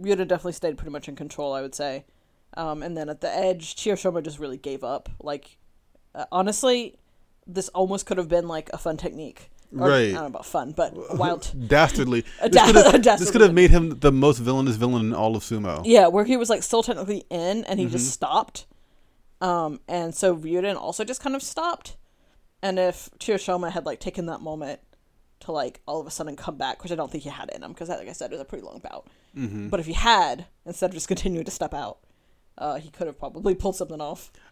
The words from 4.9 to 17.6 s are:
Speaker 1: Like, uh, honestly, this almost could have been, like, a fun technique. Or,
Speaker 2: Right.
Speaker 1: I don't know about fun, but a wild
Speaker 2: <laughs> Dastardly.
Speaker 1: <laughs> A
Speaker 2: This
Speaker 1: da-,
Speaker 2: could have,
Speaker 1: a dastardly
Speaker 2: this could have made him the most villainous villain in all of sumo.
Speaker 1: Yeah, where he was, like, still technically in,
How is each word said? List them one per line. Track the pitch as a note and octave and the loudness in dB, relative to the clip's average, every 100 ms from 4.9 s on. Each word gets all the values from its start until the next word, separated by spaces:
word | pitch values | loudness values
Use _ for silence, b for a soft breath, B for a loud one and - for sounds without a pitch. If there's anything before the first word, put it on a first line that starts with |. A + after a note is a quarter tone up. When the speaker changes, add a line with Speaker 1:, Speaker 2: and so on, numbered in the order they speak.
| A#2+ - - | -8 -8 -12
Speaker 1:
Like, | D3+ D3 - _ _ _ _ _ _ - | -10 -10 -12 _ _ _ _ _ _ -14
uh, | - | -4
honestly, | F3+ F#3+ G#3 C4 B3 A#3 - _ _ _ _ - | -2 0 0 0 0 -2 -12 _ _ _ _ -12
this | F3+ F#3 | -8 -6
almost | F3+ F#3 G3 - | -2 0 -2 -4
could | F#3 | -4
have | E3+ | 0
been, | F3 F3 | 0 0
like, | D#3+ D#3 | -6 -10
a | - | -8
fun | E3+ D#3 | -6 -6
technique. | - - D3+ - - - - | -8 -10 -14 -18 -20 -20 -14
Or, | E3 F#3 | -2 2
Speaker 2:
Right. | C3+ A2 | 4 2
Speaker 1:
I | |
don't | F2+ | -2
know | C#3+ | -6
about | - - | -10 -6
fun, | E3 C3+ | -6 -4
but | D3+ D#3+ - - | -2 -4 -4 -8
a | E3 | -2
wild | F3+ E3+ - C#3 | -2 -2 -6 -8
Speaker 2:
<laughs> | A#2 | 2
Dastardly. | C#3+ D#3+ - B2+ A#2+ - | 6 6 4 0 0 -2
Speaker 1:
<laughs> | - | -4
A | A#3 | 4
Speaker 2:
This | B3 | 8
Speaker 1:
da-, | A#3 | 10
Speaker 2:
could | G#3+ | 10
have, | - C#4+ | 10 8
Speaker 1:
a | |
dastardly | A#3 G#3 | 8 4
Speaker 2:
this | F3+ | 4
could | G#3+ | 8
have | G#3 | 8
made | E3+ F3+ | 10 10
him | F3 E3 C3+ | 10 8 2
the | D3 | 4
most | C3+ C#3 B2 | 6 6 4
villainous | A#2+ C3+ C3+ A2 | 0 0 0 0
villain | B2 B2 A2 | 0 2 0
in | |
all | A2+ A2 A2 | 0 0 -2
of | |
sumo. | - A2+ G2+ D#2 G3 | -4 -4 -4 -4 6
Speaker 1:
Yeah, | A#3 F3+ | 8 8
where | F#3 G#3 | 6 2
he | B3+ | 0
was, | A#3 | 0
like, | A3+ | -2
still | - A#3 | 0 0
technically | A3+ G3 F#3 G#3 - | 0 -4 -6 -6 -6
in, | E3+ E3+ G#3+ | -4 -2 -4